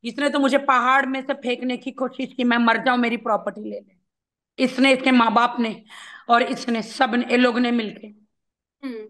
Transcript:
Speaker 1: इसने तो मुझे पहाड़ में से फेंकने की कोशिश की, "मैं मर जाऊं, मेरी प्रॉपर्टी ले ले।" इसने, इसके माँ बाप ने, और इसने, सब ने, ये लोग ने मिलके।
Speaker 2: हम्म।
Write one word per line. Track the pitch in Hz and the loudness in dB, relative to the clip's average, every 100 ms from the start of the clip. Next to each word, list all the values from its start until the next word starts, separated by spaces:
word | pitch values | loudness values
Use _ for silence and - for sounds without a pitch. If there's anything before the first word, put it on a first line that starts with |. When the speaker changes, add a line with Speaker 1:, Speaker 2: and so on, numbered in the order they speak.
Speaker 1:
इसने | 233 233 285 | -10 -4 -2
तो | 294 | 2
मुझे | 269 277 | 2 2
पहाड़ | 277 254 247 269 269 | 2 2 4 2 0
में | 262 | -4
से | 269 | -6
फेंकने | 277 240 247 247 247 | -6 -4 -4 -4 -6
की | 262 | -8
कोशिश | - 247 - 262 | -6 -8 -6 -10
की, | - | -2
"मैं | 240 240 | 0 2
मर | 233 226 | 2 2
जाऊं, | 254 247 | 2 0
मेरी | 233 226 | 0 -2
प्रॉपर्टी | 233 208 190 202 214 | -2 -2 -4 -10 -12
ले | 202 | -12
ले।" | 202 _ _ _ _ _ _ - | -16 _ _ _ _ _ _ -4
इसने, | 254 254 269 | -4 2 2
इसके | 262 262 | 2 4
माँ | 254 226 | 4 4
बाप | 220 240 240 | 2 0 -2
ने, | 226 196 _ - - - - | -4 -6 _ -20 -20 -20 0
और | 233 | 2
इसने, | 247 247 - 233 | 2 -4 -4 -6
सब | - - 262 | -6 -2 0
ने, | 240 240 | 0 0
ये | 240 | 2
लोग | 254 233 | 4 2
ने | 247 | 0
मिलके। | 240 208 - 214 - _ _ _ _ _ _ 277 | 0 -4 -10 -20 -20 _ _ _ _ _ _ -12
Speaker 2:
हम्म। | 226 214 | -12 -16